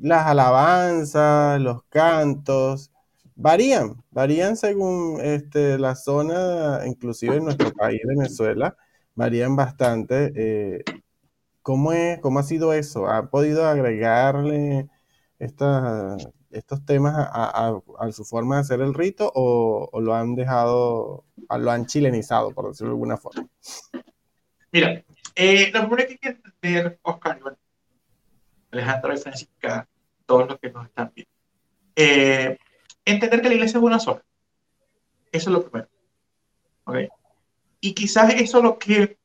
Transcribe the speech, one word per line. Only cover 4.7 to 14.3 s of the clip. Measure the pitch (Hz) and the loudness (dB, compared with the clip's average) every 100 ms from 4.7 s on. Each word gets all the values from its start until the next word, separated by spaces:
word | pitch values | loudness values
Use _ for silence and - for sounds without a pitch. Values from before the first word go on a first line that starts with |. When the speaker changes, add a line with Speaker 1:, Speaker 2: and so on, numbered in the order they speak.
| 202 185 180 165 151 | 0 -2 -2 -4 -4
Speaker 1:
este, | 147 147 147 147 143 135 | -4 -4 -2 0 0 2
la | 131 131 | -2 -2
zona, | - 143 151 175 185 175 151 131 127 | -2 -2 0 -2 -2 -2 -2 -2 -6
inclusive | 123 120 113 117 147 | -8 -8 -4 -2 0
en | |
nuestro | 160 143 - | 0 -2 -2
país, | - 110 110 | -2 -2 -2
Venezuela, | 117 139 135 98 110 107 156 - _ _ _ | -2 -2 -2 -2 -2 -2 -4 -6 _ _ _
varían | - 120 120 127 139 | -6 -2 0 0 0
bastante. | 131 - 123 113 101 131 143 143 | -2 0 0 0 -2 -2 -2 -2
Eh, | 110 107 101 90 - - _ _ _ _ _ _ | -4 -2 -4 -8 -10 -14 _ _ _ _ _ _
¿cómo | - 135 151 | -4 0 0
es, | 170 170 170 | 0 0 -2
cómo | 139 135 | -2 -2
ha | |
sido | 143 160 160 | -2 0 0
eso? | 156 147 110 95 | 0 -2 -4 -2
¿Ha | 110 123 | -2 0
podido | 139 151 151 160 | 0 2 2 2
agregarle | 147 123 110 113 117 135 | 2 0 0 2 2 2